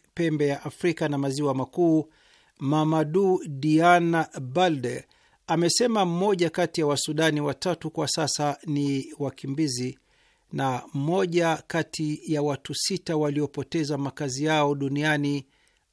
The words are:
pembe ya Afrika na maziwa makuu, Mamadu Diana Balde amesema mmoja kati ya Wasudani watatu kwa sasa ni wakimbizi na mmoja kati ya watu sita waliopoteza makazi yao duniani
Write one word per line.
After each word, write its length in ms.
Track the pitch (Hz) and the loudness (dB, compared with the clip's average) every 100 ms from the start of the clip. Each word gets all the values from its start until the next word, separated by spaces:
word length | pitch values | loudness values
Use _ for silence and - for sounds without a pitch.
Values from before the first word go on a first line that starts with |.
| _ | _
pembe 340 | - 165 156 143 | -2 -2 2 0
ya 160 | 139 | 0
Afrika 440 | 143 - 175 160 156 | -6 -2 -2 0 -2
na 80 | 143 | 0
maziwa 380 | 139 135 143 135 | -2 0 0 0
makuu, 540 | 127 - 170 156 151 _ _ _ _ _ | -4 0 4 4 0 _ _ _ _ _
Mamadu 800 | 135 151 156 160 151 180 196 185 - | 0 2 2 2 2 2 2 2 -2
Diana 840 | 139 151 156 175 175 170 165 - - | -4 2 6 8 6 6 0 -2 -6
Balde 640 | 127 151 185 143 120 127 - _ _ _ - | -4 2 2 2 -2 -6 -10 _ _ _ -2
amesema 580 | 165 170 - 247 220 180 | 0 2 2 2 2 0
mmoja 440 | 170 202 190 170 | 2 2 2 0
kati 320 | 180 170 - | 0 -2 0
ya 60 | 147 | 0
Wasudani 540 | 139 - 151 160 151 | 0 -2 0 2 2
watatu 500 | 147 131 185 165 156 | -2 -2 -4 -4 -6
kwa 160 | 160 147 | -4 -4
sasa 500 | - 143 - 147 139 165 | -2 -2 0 -2 -2 -4
ni 480 | 143 143 139 131 - | -2 0 -2 -4 -6
wakimbizi 800 | 139 - 135 139 151 123 127 - _ _ _ _ _ | -6 -6 -8 -2 -2 -2 -6 -8 _ _ _ _ _
na 300 | 147 135 123 - | -4 -2 -4 -6
mmoja 680 | 143 147 190 185 170 165 151 - | -4 -2 0 0 2 0 -2 -4
kati 540 | 165 156 - 151 151 - | -4 -4 -4 -4 -4 -4
ya 80 | 151 | -2
watu 340 | 147 - - 143 | -2 -4 -8 -6
sita 420 | - 180 - 156 | -4 -4 -2 -2
waliopoteza 800 | 151 143 143 - 135 165 147 143 | 0 0 -4 -6 -6 -4 -2 -4
makazi 480 | 143 - 143 127 151 | -6 -6 -6 -4 0
yao 300 | 156 143 143 | 2 2 0
duniani 720 | 139 143 156 147 143 143 - _ _ _ _ | -2 0 0 0 0 -4 -6 _ _ _ _